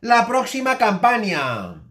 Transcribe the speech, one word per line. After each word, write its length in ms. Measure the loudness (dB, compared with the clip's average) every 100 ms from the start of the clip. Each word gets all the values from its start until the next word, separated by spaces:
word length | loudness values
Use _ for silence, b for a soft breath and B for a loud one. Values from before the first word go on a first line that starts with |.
la 260 | 4 2 4
próxima 500 | 0 -2 -4 -4 0
campaña. 1040 | 0 2 2 2 -2 -2 -4 -6 -8 -14 -20